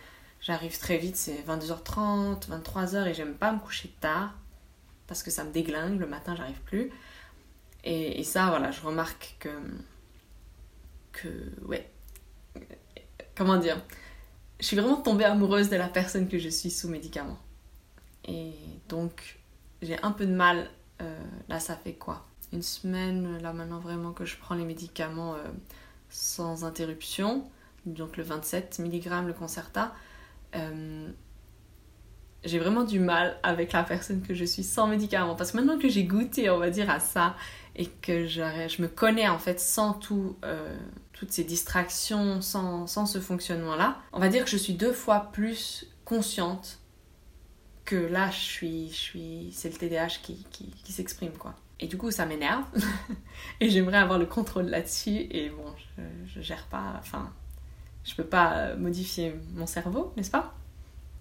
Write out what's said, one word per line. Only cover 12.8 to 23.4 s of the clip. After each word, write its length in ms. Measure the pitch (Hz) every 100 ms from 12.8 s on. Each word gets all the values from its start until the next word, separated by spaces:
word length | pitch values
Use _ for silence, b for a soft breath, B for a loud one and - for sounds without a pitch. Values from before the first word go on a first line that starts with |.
| - - - - - -
comment 220 | 190 185
dire, 180 | 170 160 - B B B B B - -
je 40 | -
suis 100 | 202
vraiment 180 | 233 285
tombée 300 | 240 208 208
amoureuse 440 | 208 196 202 202
de 60 | 190
la 140 | 180
personne 400 | 185 185 196 185
que 100 | 175
je 80 | 165
suis 240 | 165 175
sous 160 | - 170
médicaments. 520 | 160 160 151 139 - - - - - - - - -
Et 300 | - 165 160 156 156 160 -
donc, 520 | 165 170 - - - - - - -
j'ai 200 | 165 160
un 100 | 208
peu 140 | 202 196
de 80 |
mal, 360 | 185 175 170 - - - -
euh, 180 | 165 160 165 - -
là, 100 | 160
ça 160 | 160 160
fait 200 | 185 -
quoi ? 300 | - - - - -
Une 80 | 175
semaine, 800 | 170 - 185 185 185 185 175 170